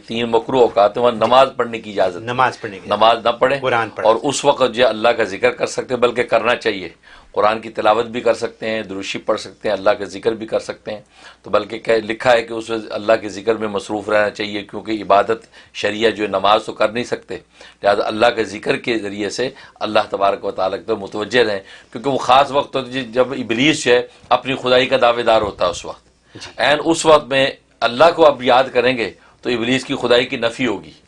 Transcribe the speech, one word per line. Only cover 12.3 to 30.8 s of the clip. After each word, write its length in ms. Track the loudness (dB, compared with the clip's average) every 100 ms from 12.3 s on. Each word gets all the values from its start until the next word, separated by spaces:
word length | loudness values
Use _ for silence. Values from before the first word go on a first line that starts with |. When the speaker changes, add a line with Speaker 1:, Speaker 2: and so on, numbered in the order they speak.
Speaker 1:
है 120 | 2
कि 120 | 2
उस 160 | -8 -6
वक्त 180 | -6 -6
अल्लाह 240 | -4 0 0
के 120 | 0
जिक्र 260 | -6 -2
में 140 | -2 -2
मसरूफ़ 420 | -6 -6 -6 0
रहना 200 | 0 0
चाहिए, 320 | -2 -8 -8
क्योंकि 320 | -10 -10 -6 -4
इबादत 460 | 2 4 4 -2 -6 -20 -20
शरिया 360 | -6 -4 0 0
जो 140 | 0
है 60 | -2
नमाज 360 | 0 2 2 0
तो 60 |
कर 200 | -2 -2
नहीं 120 | -2
सकते, 300 | -6 -8 -10
लिहाजा 680 | -16 _ _ -20 _ 0 2
अल्लाह 260 | 0 2 2
के 140 | 2 -4
जिक्र 300 | -4 -4 -4
के 200 | -2 -4
ज़रिए 320 | -4 -6 -6
से 220 | -4 -6 -8 -20 -10
अल्लाह 240 | -2 -2 0
तबारक 380 | 0 0 0
व 60 | -4
तआला 260 | -4 -4 -4
की 80 |
तरफ 140 | -4 -6
मुतवज्जे 440 | -6 -8 -2 2
रहें, 200 | 2 -2 -10 -20 -18
क्योंकि 160 | -8 -4
वो 80 | -2
ख़ास 320 | 4 4 4
वक्त 260 | 0 -2 -6
होता 140 | -6
है 200 | -8 -4
जब 200 | 0 0 -2
इब्लीस 460 | -4 0 2 2
जो 80 | 2
है 160 | 2 0 -8 -2
अपनी 220 | -2 0 -4
खुदाई 300 | 2 2 4
का 120 | 2
दावेदार 440 | 2 2 2 2
होता 220 | 2 -2
है 60 | -2
उस 140 | -2
वक्त। 540 | -10 -16 _ _ _ -20
Speaker 2:
जी। 120 | -14 -2
Speaker 1:
ऐन 200 | 0 0
उस 280 | 0 0 4
वक्त 220 | 4 4
में 280 | 0 0 -4 _ -4
अल्लाह 280 | -2 4 4
को 140 | 6
आप 180 | 4 4
याद 260 | 2 2 2
करेंगे 440 | 2 0 0 -4 -8 _ _
तो 60 | -4
इब्लीस 340 | -2 0 -2
की 100 | -2
खुदाई 300 | -2 2 2
की 120 | 2 -2
नफ़ी 280 | -4 -2
होगी। 280 | -4 -4